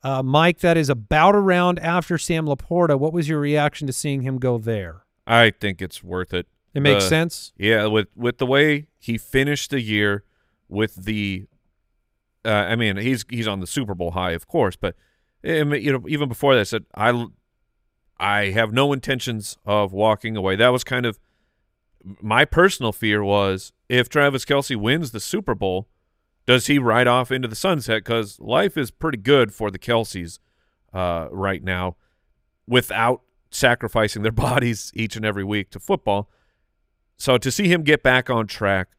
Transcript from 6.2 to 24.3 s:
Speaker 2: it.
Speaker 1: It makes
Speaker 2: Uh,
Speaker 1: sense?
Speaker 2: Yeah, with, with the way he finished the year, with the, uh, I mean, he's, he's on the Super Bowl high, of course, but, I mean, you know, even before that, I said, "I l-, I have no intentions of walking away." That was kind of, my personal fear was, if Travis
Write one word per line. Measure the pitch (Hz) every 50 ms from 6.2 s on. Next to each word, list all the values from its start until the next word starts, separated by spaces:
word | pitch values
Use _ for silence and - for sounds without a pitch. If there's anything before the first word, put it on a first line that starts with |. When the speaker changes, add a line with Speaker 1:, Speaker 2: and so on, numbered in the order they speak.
| 92 -
Speaker 2:
it. | - 90 87 _ _ _ _ _
Speaker 1:
It | _ 143
makes | 139 143 135 101 98
Speaker 2:
Uh, | 92
Speaker 1:
sense? | 165 160 165 87 - - - - _ _
Speaker 2:
Yeah, | 101 107 113 107 104
with, | 110 107 110 101 - _
with | - 120 120 120 _
the | 135
way | 127 131 139 151 156 147 147 147 _ _
he | _ _ - 117 113
finished | - - - 135 135 143 147 139 - -
the | 143 135
year, | 117 107 107 104 104 104 101 101 - _ _ _ _ _ _ _ _ _
with | - 101 110 107 -
the, | 95 92 107 107 107 104 101 95 92 95 _ _ _ _ _ _ _ _ _ _ _ _ _ _ _ _ _ _ _ _
uh, | 113
I | 107 104 101 85 110
mean, | 117 117 107 98
he's, | 98 107 127 131 117 - _
he's | 123 117 113 107
on | 101 98
the | 92
Super | 85 - 147 127 104 101
Bowl | 87 90 85
high, | 82 92 90 90
of | 85 85 -
course, | _ - 165 123 95 -
but, | - - 92 82 _ _ _ _ _ _ _ _ _ -
I | - 165 156 151
mean, | 147 147 135
you | 98 147
know, | 135 127 92
even | 87 151 143 147 131
before | 117 - - 143 135
that, | 120
I | 104
said, | - - 110 - _ -
"I | - 107 117
l-, | 123 120 120 - _ _ _ _ _ _ _ _ _ _ _ _ _ _ _ _ _ _
I | 87 101 101 104 104 98
have | 95 113 113 107
no | 110 127 139 143
intentions | 143 131 - - 135 131 - 123 117 110 101 - - _ _
of | - 104 104 104 95
walking | 95 98 104 110 107 104 - 113 110
away." | 104 95 95 95
That | 98 117 123
was | 127 127 -
kind | - 131 127 123
of, | 117 104 _ _ _ _ _ _ _ _ _ _ _ _ _ _ _ _ _ _ 92 98 _
my | - 107 110 120 147
personal | - - 160 175 196 - - 127 113
fear | 101 - - 110 104 104 104
was, | 98 101 101 101 98 95 92 - - _ _ _ _
if | 127 123 123 -
Travis | - 151 143 143